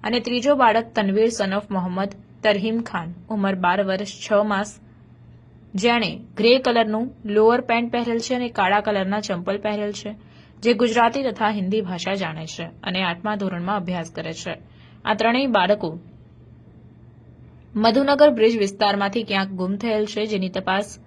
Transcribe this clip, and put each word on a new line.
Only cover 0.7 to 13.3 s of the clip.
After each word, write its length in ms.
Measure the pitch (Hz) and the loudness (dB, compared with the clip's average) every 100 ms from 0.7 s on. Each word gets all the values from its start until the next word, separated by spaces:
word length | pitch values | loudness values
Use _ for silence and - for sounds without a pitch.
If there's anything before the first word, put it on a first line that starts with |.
| 220 226 - | 4 0 -2
તનવીર, 340 | 202 196 226 | 0 2 2
son 240 | 233 190 | 2 -2
of 120 | 196 208 | -2 -2
મોહમ્મદ 400 | 196 180 180 202 - - - | -4 -4 -4 -4 -6 -20 -2
તરહીમ 380 | 214 202 220 226 | 0 2 0 -2
ખાન, 320 | 233 185 165 170 - | -4 -8 -8 -14 -8
ઉંમર 260 | 220 196 190 | -2 -2 0
બાર 240 | 180 190 | 0 0
વર્ષ 320 | 196 190 202 - | 0 -2 -6 -12
છ 120 | - 202 | 0 2
માસ, 360 | 214 196 208 - - - - - - - - - - | 2 -2 -4 -10 -20 -20 -20 -20 -20 -20 -20 -20 -10
જેણે 380 | 196 233 233 196 156 - - | -2 2 2 0 -6 -14 0
ગ્રે 220 | 220 254 | 4 4
કલરનું 460 | 254 233 220 214 247 - 214 | 4 2 0 -2 -6 -8 -2
લોઅર 360 | 208 220 247 | 4 6 4
પેન્ટ 300 | 247 233 240 | 0 -2 0
પહેરેલ 280 | 240 233 226 | -4 -2 -2
છે 140 | 226 247 | -2 -4
અને 140 | 240 | -4
કાળા 300 | 233 190 202 | 0 2 2
કલરના 400 | 208 208 185 208 | 2 -2 0 -4
ચંપલ 380 | 208 180 185 202 | -4 -6 -4 -4
પહેરેલ 340 | 214 208 208 | -4 -4 -4
છે, 200 | 202 208 208 - - - - | -6 -12 -14 -20 -20 -20 -4
જે 120 | 220 | 0
ગુજરાતી 500 | 220 240 226 233 254 | 2 2 4 2 2
તથા 260 | 262 190 214 | -4 0 -2
હિન્દી 320 | 208 185 214 | 0 -2 -2
ભાષા 320 | 185 180 190 | -2 -6 -4
જાણે 320 | 196 170 156 160 | -4 -4 -6 -12
છે 200 | - 170 - | -10 -12 -10
અને 160 | - 185 | -6 -2
આઠમા 320 | 185 175 214 | -2 -4 -4